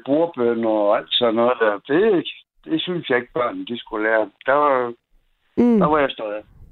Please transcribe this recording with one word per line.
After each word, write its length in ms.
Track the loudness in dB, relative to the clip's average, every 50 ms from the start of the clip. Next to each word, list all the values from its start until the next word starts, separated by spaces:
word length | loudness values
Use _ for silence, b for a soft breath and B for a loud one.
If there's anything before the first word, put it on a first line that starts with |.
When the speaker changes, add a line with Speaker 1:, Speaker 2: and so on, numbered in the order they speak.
| -2
Speaker 1:
bordbøn 600 | 0 0 0 0 0 -2 0 0 0 0 0 0
og 320 | 0 0 2 2 2 2 0
alt 160 | 0 -2 -2
sådan 220 | 0 0 0 2
noget 180 | 2 2 2 2 2
der, 200 | 0 0 0 -2 -4 -2 0
det, 340 | 2 2 2 2 0 -2 -4 -10 -16 -20 _ _ _ _
det 160 | -6 -6 -4
synes 280 | -4 -4 -6 -6 -4 -2
jeg 80 | -2 -2
ikke, 160 | -2 -4 -4
børnene, 320 | -4 -4 -4 -6 -8 -10
de 140 | -10 -10 -12
skulle 240 | -10 -10 -6 -4 -2 0
lære. 200 | 2 0 0 -2 -6 _ -4
Der 80 | 0 0
var, 400 | 2 2 2 2 0 -2 -4 -8 -12 _ _ _ _ _ _ _ _ _ _ _ 0
Speaker 2:
Mm. 220 | 2 4 4 4
Speaker 1:
der 60 | 4
var 140 | 2 2 2
jeg 100 | 0 0
stået 220 | -2 -6 -8 -8 -8
af. 80 | -10 -12 _ -20 -20 -20 -20